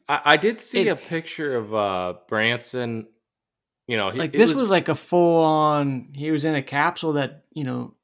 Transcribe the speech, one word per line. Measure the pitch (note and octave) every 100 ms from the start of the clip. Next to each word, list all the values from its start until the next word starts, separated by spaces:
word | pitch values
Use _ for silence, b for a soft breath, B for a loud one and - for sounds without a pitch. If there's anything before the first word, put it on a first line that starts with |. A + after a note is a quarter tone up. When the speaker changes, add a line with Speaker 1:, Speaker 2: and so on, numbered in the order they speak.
| -
Speaker 1:
I, | D3
I | D3 D#3
did | G3+ A3
see | - B3
Speaker 2:
It | G#3+
Speaker 1:
a | D#3
picture | - E3 D#3+ - D3
of, | B2+ G#2
uh, | A2 G2+ F#2 F2+ F2+ -
Branson. | A2 A2 A#2 - B2+ A#2+ A2+ G#2+ _ _ _ _ _ _ _ -
You | A2+
know, | G2
he, | A2
Speaker 2:
Like, | E3
Speaker 1:
it | C#3+
Speaker 2:
this | A#3+
Speaker 1:
was | C#4+
Speaker 2:
was, | A#3
like, | F#3 E3
a |
full-on, | D3 - F3+ E3+ E3 D#3+ D#3 D3+ D3 C#3+ C3 -
he | C#3 D3+
was | D#3
in | D#3
a | D3+
capsule | C#3 C#3+ D#3 F3 E3
that, | D3 C3 - _
you | -
know, | C3+ B2 A#2+ -